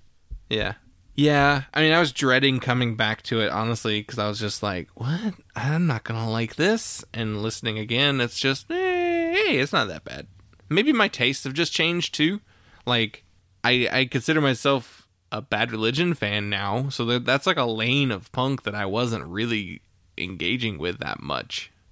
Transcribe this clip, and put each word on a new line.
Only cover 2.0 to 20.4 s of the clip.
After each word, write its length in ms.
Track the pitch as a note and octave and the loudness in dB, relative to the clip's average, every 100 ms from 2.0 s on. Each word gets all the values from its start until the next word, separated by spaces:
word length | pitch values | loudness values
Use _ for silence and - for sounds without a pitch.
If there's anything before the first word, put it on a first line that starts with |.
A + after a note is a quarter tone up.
was 120 | D#3+ | 2
dreading 480 | - C3+ B2+ C#3 C3 | 2 4 4 4 2
coming 360 | - B2 A#2+ A2 | 2 2 2 0
back 260 | G#2+ A2 | 0 -2
to 160 | - A2+ | -2 0
it, 100 | G#2 | 0
honestly, 520 | E2+ A2+ A#2 A2 G#2 | 0 -2 -2 0 -2
'cause 160 | G#2 A#2 | -4 -4
I 100 | G#2 | -2
was 100 | G#2 | -2
just 240 | G#2+ - | -4 -4
like, 260 | G#2 F2+ D2+ | -4 -4 -6
"What? 400 | - A#2+ E3+ A3 - - - | -6 -4 -2 -4 -6 -10 -6
I'm 300 | B2+ D#3+ F3 | -2 2 2
not 180 | A#2 | 0
gonna 240 | - A2+ A2+ | -4 -4 -2
like 260 | A2+ A2+ - | -2 -2 0
this." 480 | F3 A3+ - - - | 2 2 -2 -10 -10
And 280 | A2+ A2 G#2 | -6 -4 -2
listening 360 | A2 - A#2 G#2+ | -4 -4 -4 -4
again, 420 | G#2+ A#2 C#3+ C#3 | -2 0 2 2
it's 180 | A#2+ - | 0 0
just, 320 | C3+ C3+ - | -2 -2 -4
eh, 640 | F4 F#4 F4+ F4 E4+ E4 | -2 0 0 0 0 0
hey, 260 | F4+ G#4+ D#3+ | 0 2 2
it's 140 | C#3+ | 0
not 160 | F3 A2 | 0 -2
that 160 | D#2+ | -6
bad. 220 | - - - - - - - | -10 -12 -14 -20 -20 -18 -2
Maybe 240 | D#3+ C4+ | 2 4
my 160 | B3 G3+ | 4 2
tastes 360 | - B2 C3+ | 2 0 0
have 80 | C3+ | -4
just 180 | C#3 E3 | -2 -2
changed, 420 | - E3 F3 D#3 | 0 0 0 -2
too. 260 | - D3+ G3+ - _ _ - - | 0 0 0 -8 _ _ -8 0
Like, 380 | A#2+ A2 - _ _ _ _ | 0 0 -4 _ _ _ _
I, 240 | A#2+ B2+ A#2+ | 2 4 2
I 140 | B2 C3 | 0 0
consider 340 | C3+ C3+ D#3 | 0 2 4
myself 680 | C#3+ B2 C#3+ C#3 - - _ _ _ | 4 2 2 2 0 -16 _ _ _
a 80 | A2 | -10
Bad 320 | - G#2+ A#2+ | -2 0 0
Religion 420 | A2 A2 C3+ F3 | 0 0 2 0
fan 340 | E3 G2+ G#2 G#2 | 0 -2 -2 -2
now, 380 | G2 G2+ A2 C#3 | -2 -2 -2 -2
so 140 | - A#2 | -2 0
that, 180 | B2 | 0
that's, 220 | A#2+ C#3 F#3+ | 2 2 2
like, 100 | D#3+ | 0
a 80 | |
lane 460 | B2 A2 A#2 C#3 C3+ | 0 0 0 2 0
of 180 | G2+ - | -2 -4
punk 300 | - C3 C3+ | -2 0 -2
that 100 | - | -4
I 100 | G#2 G2 | -4 -2
wasn't 380 | G#2 A#2+ A2+ | 0 0 -2
really 580 | C#2+ F#2 A#2 A2 F#2+ E2+ _ _ _ - | -4 -4 -2 -2 -4 -10 _ _ _ -10
engaging 600 | F2+ F#2 | -8 -4